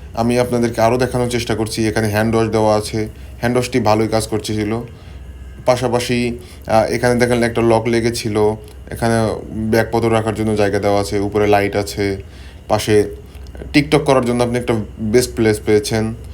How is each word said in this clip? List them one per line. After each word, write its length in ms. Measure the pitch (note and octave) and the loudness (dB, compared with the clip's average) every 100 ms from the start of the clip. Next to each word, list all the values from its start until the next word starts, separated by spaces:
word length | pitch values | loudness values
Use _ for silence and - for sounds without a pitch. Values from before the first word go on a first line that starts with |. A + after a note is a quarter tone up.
| - | -12
আমি 260 | - A#2 B2 | -2 0 2
আপনাদেরকে 420 | A#2+ A#2+ A#2 A#2 | 2 0 0 2
আরও 160 | A2+ B2 | 2 4
দেখানোর 320 | C3 B2+ B2 | 0 0 -2
চেষ্টা 260 | A#2+ A2+ A2 | -2 -2 -2
করছি, 320 | G#2+ A#2 A2 | -2 -2 -2
এখানে 220 | A2 A2 | 0 0
হ্যান্ড 260 | G#2 A2+ A2+ | 0 2 2
ওয়াশ 140 | A2 | 2
দেওয়া 260 | A2 G#2+ G#2+ | 2 4 2
আছে, 340 | G#2 A2 G#2+ - - - | 0 -4 -6 -8 -18 -6
হ্যান্ড 180 | A#2+ B2 | -2 0
ওয়াশটি 220 | B2 B2+ | 0 0
ভালোই 280 | A2 A2 A2 | 2 2 2
কাজ 200 | A2 - | 0 -2
করতেছিল। 540 | G#2+ - G#2+ G#2 A#2 A#2+ - - - - - - - - | -4 -4 -4 -2 -4 -6 -16 -18 -16 -16 -16 -18 -4 0
পাশাপাশি, 760 | B2 B2 A#2+ - A#2+ A#2+ A#2+ - - - | 2 2 0 0 0 0 -4 -12 -16 0
আহ, 260 | A2 G2 | 2 2
এখানে 260 | A2+ B2 A#2+ | 0 2 2
দেখেন 240 | A#2+ A#2+ | 2 2
একটা 180 | A#2 A#2 | 2 2
লক 260 | A#2 A2+ A#2+ | 4 4 4
লেগেছিল, 680 | A#2 A#2 A#2 A2+ G#2 G#2+ A2 - - - | 0 0 -2 -2 2 2 0 -10 -18 -14
এখানে 220 | - A#2 A2+ G#2+ - - | -2 0 2 2 -2 -6
ব্যাগপত্র 580 | G#2 A2 - - A2+ A2+ | -4 2 2 2 2 2
রাখার 240 | A2+ A2 G2+ | 2 0 -2
জন্য 200 | A2 G#2+ | 0 2
জায়গা 240 | G2+ G2+ | 2 2
দেওয়া 220 | G2+ G2+ | 2 0
আছে, 180 | G2 G#2 | 0 -2
উপরে 280 | G#2 G#2 G#2 | 0 2 4
লাইট 280 | G2+ G2+ G2+ | 4 2 -2
আছে, 480 | G2+ - G2+ G2 - - - - - | -4 -4 -4 -4 -10 -18 -20 -16 -2
পাশে 480 | G#2+ - G#2 E2+ - - - - - - | -2 2 2 2 -4 -18 -18 -18 -14 -2
TikTok 260 | D3 - D3 | 0 2 2
করার 260 | - C3 A#2+ | 4 2 2
জন্য 180 | B2 | 0
আপনি 140 | A#2 B2 | 0 -2
একটা 160 | B2 A2 G2 - | -2 -2 -4 -6
বেস্ট 360 | A2 B2 B2 - | 2 2 2 0
প্লেস 240 | A2 G#2+ - | 2 2 2
পেয়েছেন। 480 | G#2+ - A2 A2 A2+ - | 2 2 -2 -4 -6 -14